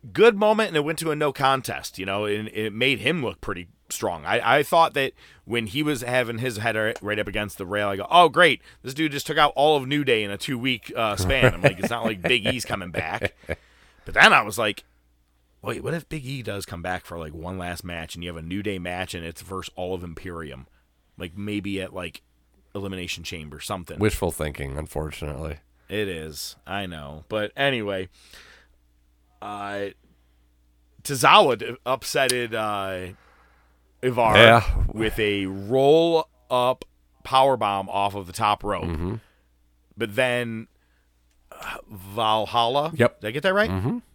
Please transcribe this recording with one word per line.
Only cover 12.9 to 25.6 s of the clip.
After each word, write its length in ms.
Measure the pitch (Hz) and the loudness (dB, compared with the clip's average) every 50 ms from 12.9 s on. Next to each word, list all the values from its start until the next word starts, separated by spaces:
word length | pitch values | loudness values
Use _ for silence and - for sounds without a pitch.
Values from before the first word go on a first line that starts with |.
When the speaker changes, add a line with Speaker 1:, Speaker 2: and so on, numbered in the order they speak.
Speaker 1:
back." 420 | 80 - 80 80 87 117 - 98 - _ - | -6 -6 -6 -4 -6 -4 -6 -6 -8 _ -10
Speaker 2:
<laughs> 100 | - 78 - _ _ _ _ _ _ _ _ _ | -10 -10 -10 _ _ _ _ _ _ _ _ _
Speaker 1:
But 100 | - 76 | -4 4
then 180 | 110 151 220 190 | 6 6 8 8
I 80 | 139 | 6
was 160 | 110 107 98 - | 2 0 -2 -2
like, 240 | 113 104 101 - - _ _ _ _ _ _ _ _ _ _ _ _ _ _ _ | -2 -2 -2 -4 -12 _ _ _ _ _ _ _ _ _ _ _ _ _ _ _
"Wait, 200 | - 104 120 - | -10 -8 -8 -6
what 120 | 131 131 156 | -6 -6 -6
if 160 | 170 - _ | -6 -8 _
Big 160 | - 156 131 | -12 -10 -8
E 160 | 127 139 135 | -8 -10 -8
does 240 | 113 107 101 98 95 | -8 -8 -8 -8 -8
come 160 | - 98 87 | -10 -12 -8
back 240 | 85 90 90 90 - | -6 -6 -6 -6 -6
for, 120 | - 85 | -10 -12
like, 160 | 85 80 78 76 | -10 -10 -10 -12
one 240 | 82 80 87 95 | -12 -10 -10 -8
last 280 | 95 87 87 87 - - | -8 -8 -8 -8 -10 -10
match, 300 | 87 85 82 80 78 - | -10 -10 -10 -10 -12 -12
and 60 | 82 | -12
you 80 | 87 87 | -12 -12
have 60 | 85 | -12
a 100 | 80 80 | -10 -10
New 160 | 82 90 101 | -6 -6 -4
Day 160 | 98 107 98 | -4 -4 -6
match, 360 | 92 87 87 90 90 92 87 - | -6 -6 -6 -6 -6 -8 -8 -8
and 120 | 87 82 | -10 -10
it's 160 | 82 85 - | -10 -12 -14
versus 320 | - 87 95 92 87 - _ | -14 -10 -10 -10 -10 -12 _
all 160 | - 92 90 92 | -8 -6 -6 -6
of 100 | 90 90 | -8 -8
Imperium?" 640 | 87 82 - - 92 85 82 80 71 65 65 69 _ _ _ _ _ _ _ _ _ _ | -12 -14 -12 -12 -12 -12 -12 -12 -12 -14 -16 -18 _ _ _ _ _ _ _ _ _ _
Like, 200 | - 90 90 82 | -14 -14 -12 -12
maybe 440 | 101 101 104 104 104 92 101 98 95 | -10 -8 -6 -6 -4 -4 -4 -6 -6
at, 120 | 92 92 - | -6 -8 -8
like, 280 | 92 90 85 - - _ _ _ _ _ _ _ _ _ _ _ | -10 -10 -10 -12 -16 _ _ _ _ _ _ _ _ _ _ _
Elimination 480 | 101 98 98 95 92 90 87 - - 82 | -8 -8 -6 -8 -8 -8 -8 -10 -10 -10
Chamber, 380 | - - 82 76 76 71 76 | -12 -12 -12 -12 -14 -14 -14
something. 380 | - - 104 92 87 - - - | -8 -8 -8 -8 -8 -12 -4 0
Speaker 2:
Wishful 320 | 104 107 - - 101 87 | 0 0 0 0 -2 -4
thinking, 460 | - - 78 76 71 - 73 67 67 | -2 -2 -4 -4 -4 -6 -8 -6 -6
unfortunately. 840 | 73 78 76 - 73 78 78 69 - - 73 73 65 80 80 73 - | -8 -8 -6 -6 -6 -6 -6 -8 -8 -8 -8 -8 -8 -8 -10 -10 -12